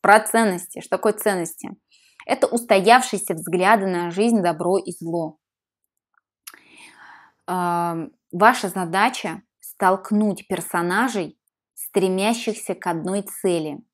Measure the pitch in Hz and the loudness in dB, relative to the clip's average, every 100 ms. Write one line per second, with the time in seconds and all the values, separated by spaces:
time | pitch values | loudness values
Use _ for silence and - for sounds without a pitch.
0 | - 214 214 226 220 180 - - - 180 | 8 6 6 2 2 0 -8 -16 -6 -2
1 | 220 214 214 190 160 - - - _ _ | 0 0 -2 -2 -4 -8 -16 -16 _ _
2 | _ _ - - - 240 233 196 190 247 | _ _ -4 0 0 0 2 2 6 4
3 | 240 196 - 165 165 175 185 220 190 175 | 4 -6 -4 -6 -2 0 4 4 2 -2
4 | 175 175 226 226 175 160 170 190 170 175 | -4 0 2 2 0 0 0 0 -2 -10
5 | 165 170 160 156 _ _ _ _ _ _ | -6 -4 -6 -10 _ _ _ _ _ _
6 | _ _ _ _ - - _ - - - | _ _ _ _ -20 -20 _ -20 -20 -20
7 | - - _ _ - 180 175 170 170 165 | -20 -20 _ _ -6 -4 -2 -2 -2 -4
8 | - _ _ 175 214 240 190 190 175 185 | -8 _ _ 4 4 4 -4 -4 -2 0
9 | 220 240 - 160 _ _ - - 196 190 | 0 -2 -10 -12 _ _ -20 0 2 2
10 | 190 208 214 180 - 175 - 175 175 185 | 0 0 0 -2 -6 -6 -4 -4 0 0
11 | 247 214 156 - _ _ _ - - 202 | 0 -2 -6 -10 _ _ _ -18 -4 0
12 | 185 185 202 233 226 220 - 180 - 165 | 0 0 0 0 -4 -6 -8 -6 -4 -4
13 | 185 202 202 - 196 170 156 147 _ | -4 -4 -6 -4 -2 0 -4 -10 _